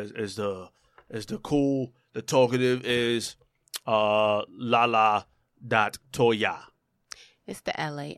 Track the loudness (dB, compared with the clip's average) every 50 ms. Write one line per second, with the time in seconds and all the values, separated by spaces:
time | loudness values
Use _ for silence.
0 | -2 -4 -6 -8 -8 -6 -6 -6 -4 -4 -6 -8 -12 -18 _ _ _ _ _ -20
1 | _ _ -10 -10 -8 -8 -10 -10 -4 -2 0 2 2 2 0 -2 -4 -6 -10 _
2 | _ _ -12 -10 -6 0 4 4 4 4 4 2 2 2 0 0 0 0 0 0
3 | 2 0 0 -2 -4 -6 -12 _ _ _ _ _ _ _ -16 -12 -2 0 2 2
4 | 4 4 4 4 4 2 2 0 -2 -6 -12 -10 -2 0 2 2 4 4 4 4
5 | 4 4 4 0 -2 _ _ _ _ _ _ _ -4 0 2 2 2 0 -4 -10
6 | _ _ 0 2 4 4 4 2 0 -2 -4 -6 -12 -18 _ _ _ _ _ _
7 | _ _ -20 -20 -20 -20 _ _ _ -14 -14 -10 -8 -8 -6 -6 -6 -8 -8 -10
8 | -10 -12 -12